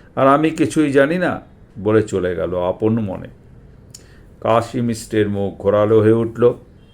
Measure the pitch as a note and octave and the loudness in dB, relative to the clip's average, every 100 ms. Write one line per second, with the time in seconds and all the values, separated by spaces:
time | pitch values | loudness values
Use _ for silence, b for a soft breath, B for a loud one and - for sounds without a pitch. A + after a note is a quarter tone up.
0 | b - C3+ C#3+ D#3 D#3+ D3 D#3 D3+ C#3 | b 0 2 4 2 -2 -2 0 2 2
1 | C#3 F3+ E3+ G2+ - - - - G2 A2 | 2 0 -4 -4 -10 -20 -20 -8 0 0
2 | G#2 F#2+ F2+ F2 E2+ F2 F2 F#2 A2 A2+ | 0 -2 -4 -4 -4 -4 -4 -2 -2 -2
3 | G#2 F2 E2+ - - - - - - - | -4 -8 -14 -20 -20 -20 -20 -20 -20 -20
4 | B B B - A2 A2+ A2 C3 A#2+ A2+ | B B B -6 0 0 0 -4 -4 -4
5 | - G#2+ G#2 G2+ G2 F2 G2 G#2 G#2+ A2 | -4 -2 -2 -2 -4 -4 0 2 4 4
6 | G#2+ A2+ A#2 A2+ A#2+ B2+ - - - | 4 2 0 2 2 2 -6 -20 -20